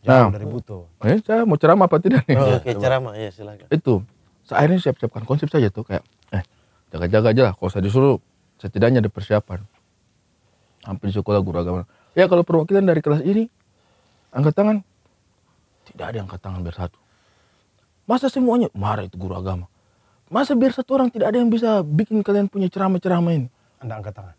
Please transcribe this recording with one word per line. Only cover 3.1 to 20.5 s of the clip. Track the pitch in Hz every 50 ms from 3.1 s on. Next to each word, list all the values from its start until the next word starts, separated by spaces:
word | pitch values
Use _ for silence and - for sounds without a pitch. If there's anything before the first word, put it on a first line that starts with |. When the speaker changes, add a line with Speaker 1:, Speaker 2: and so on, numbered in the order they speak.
| 104
Speaker 3:
ya | 110 110 101
silakan. | 92 107 104 104 104 98 -
Speaker 2:
Itu. | _ 151 160 - 139 117 92 107 - _ _ _ _ _ _ _
Saya | _ - -
akhirnya | 143 151 185 180
siap-siapkan | - 143 127 _ - 117 _ 113 107
konsep | - 131 151 -
saja | 147 - 156 120
tuh | 101 - 107 -
kayak, | - 98 - - _ _ _ _ _
eh, | - 92 87 _ _ _ _ _ _ _ _ _
jaga-jaga | - 82 87 87 104 107 110 127
aja | 110 123 127
lah. | 104 90
Kalau | _ - 92
saya | 90 101
disuruh, | 92 101 101 131 135 143 123 - _ _ _ _ _ _ _
setidaknya | _ - 98 - 101 107 120 131 123
ada | 107
persiapan. | 104 - - 101 - 107 104 - - 90 90 101 - _ _ _ _ _ _ _ _ _ _ _ _ _ _ _ _ _ _ _ _ _ _
Hampir | _ - 95 - -
di | 101 95
sekolah | 104 - - 104 101
guru | 92 95 82 87
agama. | 87 90 90 90 90 _ _ _ _ _ _
Ya | 165 185
kalau | 180 185 175
perwakilan | 170 - 165 165 156 170 196 196
dari | 196 185 165 156
kelas | - 151 147 156
ini, | 131 170 202 220 226 240 _ _ _ _ _ _ _ _ _ _ _ _ _ _ _ _
angkat | - 127 143 151 151
tangan. | - 202 214 214 202 - _ _ _ _ _ _ _ _ _ _ _ _ _ _ _ _ _ _ _ _
Tidak | - - - 82
ada | 82 120
yang | 110 98
angkat | 95 95 90
tangan | - 98 92 92
biar | 90 85 -
satu. | - 90 87 _ _ _ _ _ _ _ _ _ _ _ _ _ _ _ _ _ _ _ _ _ _ _
Masa | - 226 254 277
semuanya? | 262 - 277 254 240 226 247 220 -
Marah | _ 101 98 104 107 107 95
itu | 92 -
guru | 90 95 92 90
agama. | 92 92 95 92 90 87 - _ _ _ _ _ _ _ _ _ _ _
Masa | _ 170 226 285 -